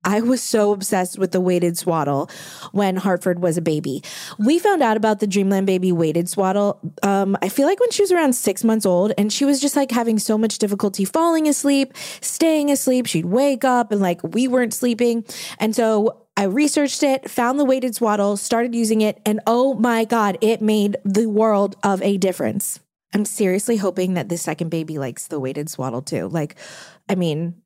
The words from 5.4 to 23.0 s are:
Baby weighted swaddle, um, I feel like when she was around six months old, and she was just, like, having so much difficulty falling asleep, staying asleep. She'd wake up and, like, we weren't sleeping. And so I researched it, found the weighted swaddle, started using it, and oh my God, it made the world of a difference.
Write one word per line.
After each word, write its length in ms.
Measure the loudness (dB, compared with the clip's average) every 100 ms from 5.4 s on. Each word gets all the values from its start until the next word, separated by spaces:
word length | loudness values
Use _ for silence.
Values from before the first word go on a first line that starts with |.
| 2 2 2
Baby 240 | 2 2
weighted 380 | 2 2 0 -2
swaddle, 500 | 0 0 2 0 -2 -10 -4
um, 320 | 0 2 0 0
I 80 | -2
feel 180 | 0 2
like 140 | 2
when 100 | 0
she 120 | 2
was 100 | 2
around 180 | 4 2
six 300 | 0 -2 0
months 220 | 0 2 2
old, 260 | 2 2 0
and 160 | -2
she 100 | 0
was 160 | 2 2
just, 160 | 2 0
like, 160 | 0
having 280 | 0 0 0
so 180 | 0 0
much 220 | 0 0
difficulty 440 | -2 0 -2 -2
falling 460 | -2 2 2 2 2
asleep, 440 | 2 2 2 0 -6 -16 -10
staying 500 | -10 0 2 2 2
asleep. 340 | 0 2 0 0
She'd 180 | -2 0
wake 400 | 2 2 2 2
up 260 | 2 0
and, 80 | 0
like, 220 | 0 0
we 240 | -4 -2 0
weren't 260 | 0 0
sleeping. 440 | -2 -2 2 0 0 -6 -14 -14 -4
And 160 | -2 0
so 460 | 2 2 0 -2 _ -2
I 60 |
researched 580 | 0 2 2 2 0 2
it, 280 | 0 0 -2
found 300 | -2 0 2
the 60 | 2
weighted 300 | 2 0 -2
swaddle, 420 | 0 2 0 -2
started 380 | -2 -2 0 0
using 260 | 0 2
it, 180 | 0 -2 -2
and 140 | -2 2
oh 260 | 2 2
my 320 | 2 2 2 2
God, 320 | 2 2 2
it 200 | 0 2
made 340 | 2 2 0 -2
the 220 | -2 0 2
world 500 | 2 4 4 0 0
of 200 | -2 0
a 140 | 0 0
difference. 640 | 0 0 -4 -4 -6 -10 _ _